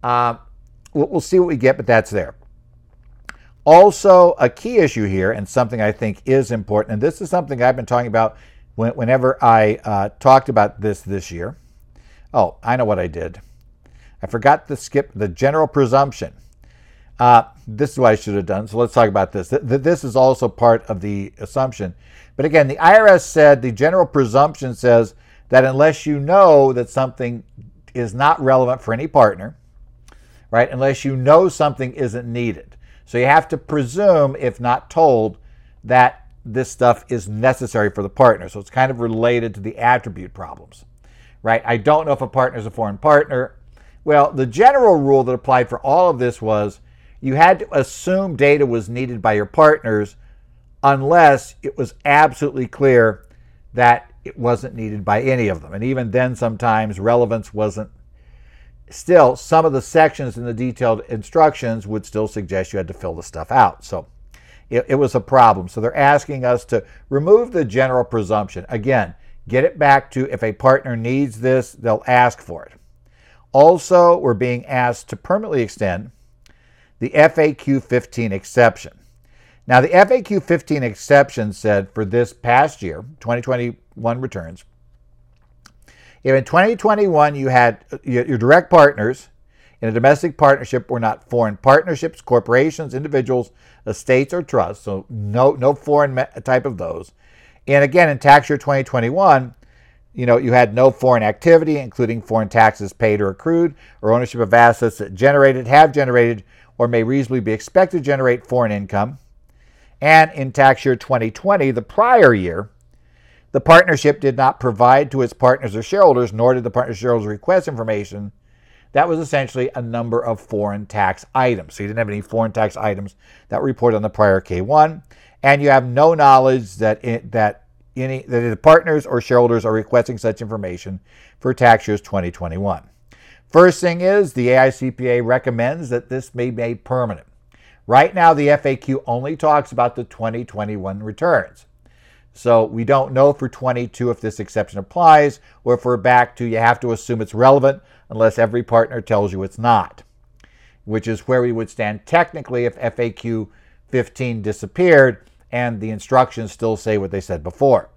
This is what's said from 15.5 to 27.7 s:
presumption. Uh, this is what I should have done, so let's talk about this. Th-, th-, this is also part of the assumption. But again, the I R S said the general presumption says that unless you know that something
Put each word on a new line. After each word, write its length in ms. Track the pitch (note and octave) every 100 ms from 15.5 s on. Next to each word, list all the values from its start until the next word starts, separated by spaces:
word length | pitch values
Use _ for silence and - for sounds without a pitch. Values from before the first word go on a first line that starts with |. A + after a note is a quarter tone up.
| D3+ D#3
presumption. 680 | D3 C3 C3 C#3 - - - _ _ _ _ _ _ _ _
Uh, 260 | B2 A#2+ A2+ _ -
this 260 | G#2+ C#3+
is 60 | -
what 140 | B2
I 40 | G#2+
should 180 | -
have 120 | G2+ F2+
done, 200 | F#2+ G#2+
so 80 | A2
let's 160 | A#2+
talk 160 | - A2+
about 240 | G2+ F#2+
this. 160 | G2+ F2+
Th-, 180 | C#3 D3
th-, 140 | C3+
this 240 | C3+ F3
is 120 | C3+ A#2+
also 320 | C3 C3 A#2+
part 360 | - A#2+ A#2 -
of 140 | G#2
the 320 | G2+ G2+ G2 _
assumption. 560 | G#2+ - C3 A#2 F#2 - _ - - -
But 80 |
again, 240 | D3 D#3 C#3
the 100 | C#3+
I 200 | E3 G#3
R 80 | A3
S 180 | F#3
said 380 | - E3 D3+ C#3+
the 100 | B2+
general 320 | G#2+ C#3+ F#3
presumption 680 | E3+ D3+ B2+ A#2+ D3+ D3+ C3
says 400 | A#2 B2 A#2 A2 _ _ _ _
that 160 | C3
unless 400 | C3 C3+ D#3 D#3
you 140 | - D3
know 540 | C#3 F#3+ F#3 D3 C3+
that 180 | B2 A#2+
something 540 | - C3 - A#2+ A#2+ - - -